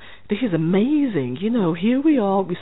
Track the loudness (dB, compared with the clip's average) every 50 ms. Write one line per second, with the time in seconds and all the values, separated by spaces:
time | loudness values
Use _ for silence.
0 | -12 -18 -20 -20 -8 -6 -4 -2 -2 0 0 0 0 2 2 2 2 2 2 2
1 | 2 0 0 -2 -2 -2 -4 -4 -2 -2 0 0 0 0 0 0 0 0 0 2
2 | 2 2 2 4 2 2 2 0 0 -2 -4 -6